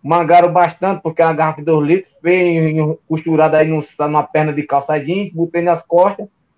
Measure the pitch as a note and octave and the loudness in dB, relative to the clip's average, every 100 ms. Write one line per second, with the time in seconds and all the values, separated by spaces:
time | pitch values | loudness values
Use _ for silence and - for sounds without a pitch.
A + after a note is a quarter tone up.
0 | C#3 E3+ D#3 F3 F3 F3 E3+ - F#3 F#3 | -2 0 4 4 4 2 0 0 -4 -4
1 | D#3+ D#3+ D#3+ D3+ D#3 D3+ D3+ D#3 D3 F#3 | -4 -2 0 0 -2 -4 -2 0 2 0
2 | - _ E3+ F#3 F3 E3 D#3 D#3+ D#3 D#3 | -2 _ 0 0 2 0 0 0 -2 -4
3 | - D#3+ E3 D#3 D#3 D#3 D#3 D#3 D3 - | -6 -6 -2 2 4 2 2 -2 -6 -6
4 | D3 D3+ D3+ D#3 D3+ C#3+ C#3+ C#3 D3 D3+ | -2 -2 -2 -2 -2 -2 -2 -2 -2 -4
5 | C#3 F#3 G3+ E3 E3+ E3+ F3 E3 - E3+ | -4 -6 -6 -4 -4 -2 0 -2 0 2
6 | G3 G3+ G#3 _ _ | 2 0 -12 _ _